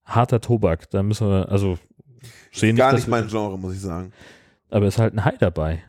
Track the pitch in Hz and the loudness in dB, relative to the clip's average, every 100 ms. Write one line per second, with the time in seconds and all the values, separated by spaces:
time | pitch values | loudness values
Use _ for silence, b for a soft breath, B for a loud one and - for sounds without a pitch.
0 | - 117 120 117 - 117 101 82 - 98 | -4 0 2 0 0 0 2 -2 -4 -2
1 | 101 107 104 95 - 98 98 87 - _ | -2 0 0 0 0 0 0 -4 -10 _
2 | _ _ B B B - 110 117 131 123 | _ _ B B B 0 2 4 4 4
3 | - 117 110 107 104 95 92 95 98 85 | 0 -2 -2 -4 -4 -6 -8 -8 -8 -8
4 | 92 B B B B B _ 104 101 107 | -10 B B B B B _ 0 2 2
5 | 113 110 95 - 95 80 78 82 | 0 2 -2 2 0 0 -4 -4